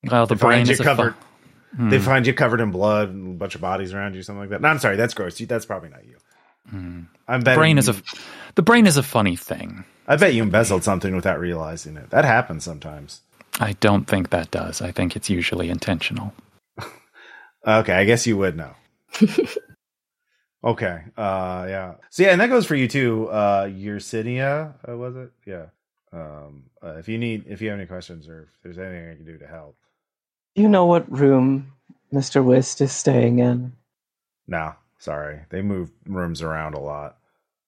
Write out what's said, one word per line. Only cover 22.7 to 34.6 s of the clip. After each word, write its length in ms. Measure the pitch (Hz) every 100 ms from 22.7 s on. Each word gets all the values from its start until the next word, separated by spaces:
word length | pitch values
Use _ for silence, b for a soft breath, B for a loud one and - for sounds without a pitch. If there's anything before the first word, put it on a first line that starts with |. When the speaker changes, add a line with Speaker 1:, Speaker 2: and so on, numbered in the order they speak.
| 143
Speaker 2:
you 120 | 123
too, 400 | 139 123 110 110
uh, 360 | 107 104 98 98
Yersinia, 1120 | 95 101 104 - 113 110 127 135 143 156 135 -
uh, 80 | 120
was 200 | 123 127
it? 160 | 127 _ -
Yeah. 200 | 90 78 _ _ _ _
Um, 520 | 85 78 76 73 71 65 _
uh, 140 | 85 80
if 80 | 90
you 80 | 113
need, 280 | 117 110 -
if 140 | 98
you 80 | 110
have 100 | 101
any 80 | 87
questions 400 | 90 90 85 76
or 160 | 80
if 60 | 76 _
there's 160 | 90 87
anything 320 | 92 90 82
I 60 | 78
can 100 | 80
do 140 | 80
to 80 | 71
help. 280 | 80 73 _ _ _ _ _ _ _ _ -
Speaker 4:
Do 60 |
you 80 | 214
know 160 | 196 175
what 260 | 170 165
room 600 | 135 143 131 131 135 135 _ _ - _
Mister 320 | 139 131 143
Whist 360 | 127 131 127 -
is 120 | 135
staying 480 | - - 127 120 120
in? 340 | 123 123 123 - _ _ _ _ _ _ -
Speaker 2:
No, 280 | 85